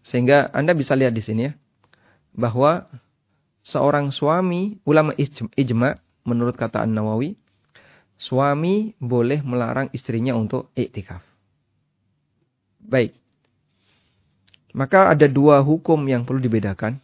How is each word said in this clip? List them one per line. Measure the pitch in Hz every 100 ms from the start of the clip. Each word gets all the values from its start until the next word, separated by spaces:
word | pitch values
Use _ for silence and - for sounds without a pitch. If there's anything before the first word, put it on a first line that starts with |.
Sehingga | - 123 123 143 135 -
Anda | 151
bisa | 170 131 135
lihat | 131
di | 113
sini | 104 110 131
ya, | 143 _ _ _ _ _ _ _
bahwa | - 117 117 143 170 - 127 _ _ _ _ _ _
seorang | - 143 139 143 143
suami, | 135 147 165 185 175 196 208 -
ulama | 151 151 -
ijm-, | 143 - 113
ijma, | - 131 117 127 - _ _
menurut | - 120 120 123
kata | 113 107
An-Nawawi, | 113 110 107 107 147 214 _ _ _ - _ _ _ _
suami | - 127 139 143 165 202 220 -
boleh | 123 120 120 147
melarang | 139 123 117 123 135
istrinya | - - 113 123
untuk | 117 107 127 -
i'tikaf. | - 120 - 90 87 _ _ _ _ _ _ _ _ _ _ _ _ _ _ _ _
Baik. | 107 127 117 _ _ _ _ _ _ _ _ _ _ _ _ _ _ _ _
Maka | - 135 196 190
ada | 156 147
dua | 135 143 143
hukum | 135 160 156 160 139
yang | 127
perlu | 120 131
dibedakan. | 123 110 101 95 110 131